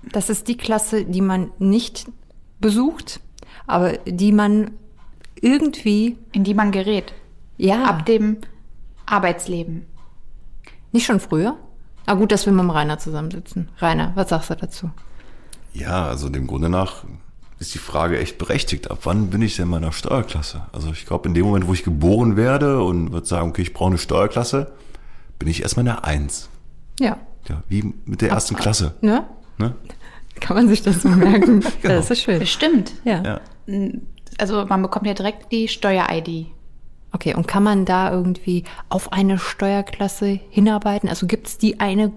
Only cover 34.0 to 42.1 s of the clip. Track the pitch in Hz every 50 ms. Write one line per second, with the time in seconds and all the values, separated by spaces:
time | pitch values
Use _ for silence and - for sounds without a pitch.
34 | - - - - - - - - 214 190 214 208 196 196 196 190 190 190 - 202
35 | 208 208 196 202 190 208 214 - - - 233 226 226 220 - - - 196 190 185
36 | - - - 165 160 165 165 160 160 - - - - - - - - - - -
37 | - - - - - 160 - 170 170 - - 196 202 214 208 196 185 180 180 185
38 | 190 - 185 180 180 180 180 - - 185 175 175 175 - - - - - 185 190
39 | - - - 190 196 190 190 180 - - - - 202 196 202 202 196 - - -
40 | 202 190 - - 202 202 196 196 - - - 208 202 220 214 208 - 208 202 208
41 | - - - - 185 175 214 - - - - - - 214 - - 214 196 190 208
42 | 214 202